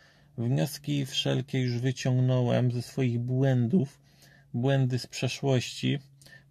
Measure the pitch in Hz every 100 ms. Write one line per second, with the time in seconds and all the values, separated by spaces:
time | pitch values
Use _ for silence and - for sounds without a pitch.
0 | - _ - - 117 143 156 - 147 143
1 | 135 - 143 135 127 131 123 120 131 127
2 | 131 127 127 127 120 120 123 120 - -
3 | 127 117 123 127 135 127 113 190 135 -
4 | _ _ - - _ 123 131 139 127 123
5 | - - 123 - 139 127 - - 127 139
6 | - - - - -